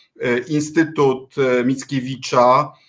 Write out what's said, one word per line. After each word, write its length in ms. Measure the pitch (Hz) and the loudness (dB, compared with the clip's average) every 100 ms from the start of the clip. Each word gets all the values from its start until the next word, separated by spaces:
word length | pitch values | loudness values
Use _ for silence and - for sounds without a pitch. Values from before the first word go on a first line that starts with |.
| _ - | _ -8
e, 160 | 123 120 | -2 -2
Instytut, 960 | 127 151 151 165 160 151 135 127 - - | -2 -4 -2 0 0 2 2 0 -4 -4
e, 260 | 131 123 | 0 0
Mickiewicza, 1080 | 123 131 - 135 127 131 - 135 123 135 147 - | 0 -2 -4 -6 -6 -10 -2 2 4 4 0 -8